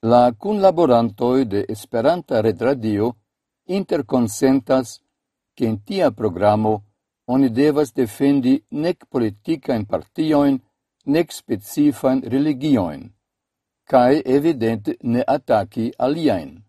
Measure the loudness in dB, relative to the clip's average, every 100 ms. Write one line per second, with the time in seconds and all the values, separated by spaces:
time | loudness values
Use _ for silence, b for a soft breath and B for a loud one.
0 | 6 6 6 2 -4 2 4 4 4 4
1 | 2 -2 0 0 0 -4 -4 -8 -6 -2
2 | 0 0 -2 0 0 0 -2 -2 -2 -2
3 | -2 -4 _ _ _ _ _ -6 -4 -6
4 | -2 -2 -2 0 0 0 0 -2 -2 -12
5 | _ _ _ _ _ _ -4 -4 -6 -2
6 | -2 0 -4 0 2 2 0 -4 -6 _
7 | _ _ -4 0 0 2 0 2 -2 -2
8 | -4 0 0 2 2 0 _ -6 -4 -6
9 | _ -4 -4 -6 -6 -6 -4 -6 -4 -6
10 | -8 -6 0 2 2 0 _ _ _ _
11 | -2 -2 -2 -6 _ -8 -8 0 0 2
12 | -2 -2 -2 -2 -2 -2 0 0 0 -8
13 | -16 _ _ _ _ _ _ _ _ 2
14 | 4 2 2 2 2 0 -2 -2 -6 -8
15 | -4 -2 0 -2 0 -2 0 -6 -6 -4
16 | -4 0 0 -2 -4 -18